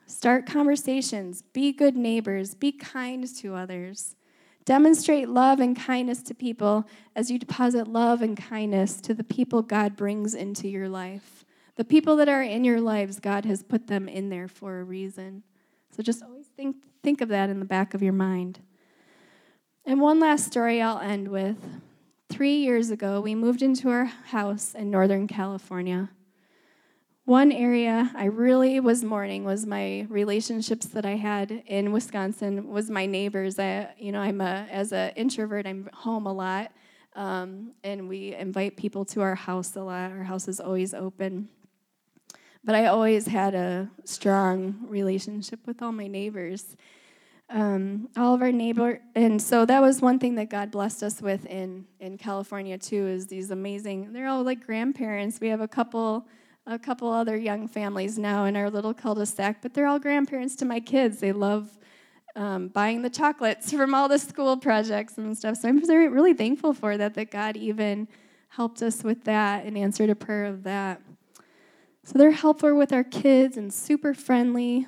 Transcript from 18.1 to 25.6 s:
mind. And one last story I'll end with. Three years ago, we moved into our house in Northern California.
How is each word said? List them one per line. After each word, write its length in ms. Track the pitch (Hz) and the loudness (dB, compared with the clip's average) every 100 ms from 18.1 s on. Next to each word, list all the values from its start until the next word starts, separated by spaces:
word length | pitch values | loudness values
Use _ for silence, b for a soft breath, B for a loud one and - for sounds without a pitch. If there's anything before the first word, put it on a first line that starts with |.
mind. 480 | 190 190 185 180 185 _ b b b b b b b b b _ _ | 2 2 0 -4 -10 _ b b b b b b b b b _ _
And 160 | - 269 | -2 4
one 200 | 294 320 | 6 6
last 260 | 311 294 - | 6 4 0
story 340 | 247 233 233 | 0 2 2
I'll 200 | 226 220 | 0 -2
end 280 | 202 202 196 | -4 -4 -4
with. 280 | 190 190 214 - B B B B _ - | -4 -2 -4 -10 B B B B _ -12
Three 300 | - 277 294 | 0 2 2
years 320 | 269 240 226 | 4 2 2
ago, 300 | 214 196 202 | -2 -2 -2
we 140 | 214 | -2
moved 260 | 214 233 247 | 0 2 2
into 300 | 269 262 262 | 2 2 2
our 140 | 240 | 2
house 680 | 247 - - 226 202 208 - | 0 -4 -6 -4 -2 -4 -8
in 140 | - 202 | -8 0
Northern 380 | 196 190 196 202 | 4 4 2 -2
California. 840 | 208 190 190 | -4 -6 -8